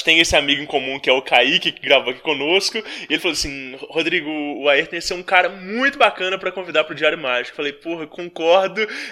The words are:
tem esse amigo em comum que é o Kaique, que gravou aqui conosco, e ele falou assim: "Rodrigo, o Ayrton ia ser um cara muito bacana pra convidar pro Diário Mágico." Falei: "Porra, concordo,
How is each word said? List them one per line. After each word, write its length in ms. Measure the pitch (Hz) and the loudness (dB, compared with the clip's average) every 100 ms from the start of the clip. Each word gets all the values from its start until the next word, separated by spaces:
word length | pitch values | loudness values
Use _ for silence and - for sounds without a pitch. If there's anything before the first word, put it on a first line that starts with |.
tem 160 | - 160 | 4 4
esse 160 | 170 | 6
amigo 260 | 165 143 143 | 4 2 0
em 60 | 147 | -2
comum 320 | 143 131 135 | -4 -4 -4
que 100 | - | 0
é 40 | |
o 100 | 131 | 0
Kaique, 480 | 131 127 127 180 175 | 4 4 4 2 -2
que 100 | - | -4
gravou 300 | 131 139 120 | 4 4 4
aqui 100 | 127 | -4
conosco, 580 | 156 143 147 185 196 226 | -4 -2 2 2 0 -4
e 40 | 214 - - | -8 -10 -4
ele 100 | 160 | -2
falou 120 | 175 | -2
assim: 440 | 147 151 139 131 131 147 | -4 -4 -8 -12 -14 -6
"Rodrigo, 380 | 156 165 180 151 | -4 0 -2 -2
o 400 | 151 147 127 143 | -6 -6 -2 2
Ayrton 280 | 143 165 175 | 2 0 -8
ia 40 | |
ser 140 | - | -8
um 80 | 180 | -8
cara 260 | 180 185 175 | 0 2 2
muito 480 | 196 185 226 269 277 | -2 -8 -2 -2 4
bacana 400 | 214 - 185 190 | 2 2 -2 -2
pra 140 | 190 | -4
convidar 320 | 185 175 156 | -6 -2 0
pro 140 | 156 147 | 0 0
Diário 200 | 151 170 | 0 0
Mágico." 400 | 135 123 120 - | 0 -2 -2 -6
Falei: 160 | 143 | -6
"Porra, 320 | 143 165 170 | -6 -8 -8
concordo, 800 | 156 - 175 - 165 185 190 180 214 262 - | -8 -12 -12 0 4 6 4 -2 -4 -6 -12